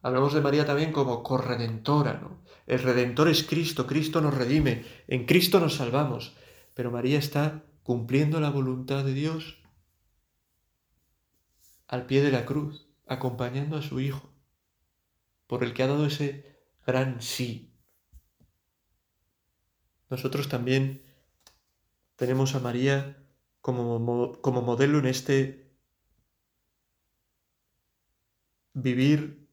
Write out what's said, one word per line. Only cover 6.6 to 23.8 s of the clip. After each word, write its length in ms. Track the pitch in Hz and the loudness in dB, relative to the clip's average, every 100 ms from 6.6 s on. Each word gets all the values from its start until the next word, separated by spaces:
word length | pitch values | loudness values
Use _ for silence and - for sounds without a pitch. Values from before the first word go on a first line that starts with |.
| _ | _
Pero 180 | - 120 | -6 -4
María 260 | 120 127 147 | -2 0 0
está 460 | 143 147 151 156 - _ | 0 0 -2 -4 -16 _
cumpliendo 560 | - 123 117 131 147 160 | -4 -2 0 2 2 2
la 100 | 151 | 0
voluntad 540 | 139 131 127 127 139 | 0 -2 -4 -4 -2
de 100 | 135 | -2
Dios 480 | 131 151 160 - - _ _ _ _ _ _ _ _ _ _ _ _ _ _ _ _ _ _ _ _ _ _ _ | -2 -2 -4 -8 -18 _ _ _ _ _ _ _ _ _ _ _ _ _ _ _ _ _ _ _ _ _ _ _
al 180 | 127 123 | -8 0
pie 160 | 135 | 4
de 100 | 143 | 4
la 140 | 131 110 | 2 0
cruz, 420 | 101 - - _ _ - | -4 -4 -10 _ _ -10
acompañando 680 | 131 135 117 123 131 147 151 | -4 -4 -4 -4 -4 -4 -4
a 40 | |
su 180 | 143 127 | -6 -4
Hijo, 340 | 135 135 - _ _ _ _ _ _ _ _ _ _ _ _ | -4 -6 -12 _ _ _ _ _ _ _ _ _ _ _ _
por 180 | 120 | -4
el 100 | 123 | -2
que 100 | 117 | 0
ha 40 | 131 | 0
dado 180 | 143 147 | 2 0
ese 540 | 143 143 135 - _ _ _ - | 0 -4 -6 -16 _ _ _ -2
gran 360 | 131 131 120 | 0 0 -4
sí. 500 | 117 - 123 110 - _ _ _ _ - _ _ _ _ _ _ _ _ _ _ _ _ _ _ _ _ _ _ _ | -8 -6 -6 -8 -14 _ _ _ _ -20 _ _ _ _ _ _ _ _ _ _ _ _ _ _ _ _ _ _ _
Nosotros 400 | 131 131 139 139 | -6 -4 -4 -4
también 540 | 123 120 131 135 135 - _ _ _ _ _ _ _ _ _ _ _ | -4 0 2 2 -4 -16 _ _ _ _ _ _ _ _ _ _ _
tenemos 400 | 123 131 135 135 | 0 2 2 0
a 40 | |
María 640 | 123 120 131 139 139 - _ _ _ _ | -4 0 2 0 -2 -12 _ _ _ _
como 380 | - 127 | -4 -2